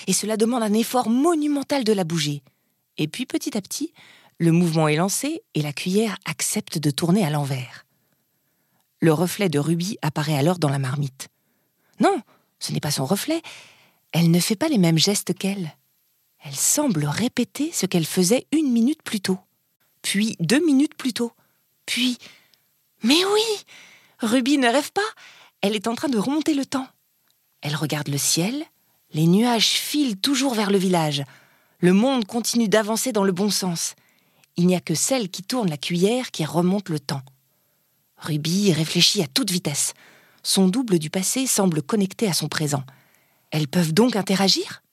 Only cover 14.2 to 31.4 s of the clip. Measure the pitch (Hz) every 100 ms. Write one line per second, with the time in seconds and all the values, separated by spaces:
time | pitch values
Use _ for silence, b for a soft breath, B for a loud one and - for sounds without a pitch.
14.2 | 170 175 170 214 320 240 170 160 196 202
15.2 | - 160 190 202 156 - _ _ _ _
16.2 | _ _ 143 135 - 294 294 156 147 156
17.2 | 247 - 233 - 311 - 190 180 151 185
18.2 | 180 254 - 302 285 233 240 311 - 214
19.2 | 190 185 _ _ _ _ _ _ - 190
20.2 | 220 - 165 277 339 269 302 - 262 -
21.2 | 233 _ _ _ _ _ - 240 247 240
22.2 | B B B B B _ _ _ 226 320
23.2 | 392 427 453 403 - B B B B B
24.2 | 220 262 247 294 240 262 - 392 427 -
25.2 | B B B - 202 214 226 240 311 220
26.2 | 226 302 320 277 262 262 262 _ _ _
27.2 | _ _ _ _ 147 147 147 151 143 139
28.2 | - 160 185 285 330 _ _ _ _ 151
29.2 | 165 190 240 233 - - - 294 269 190
30.2 | 269 262 277 220 196 202 185 175 156 143
31.2 | 135 b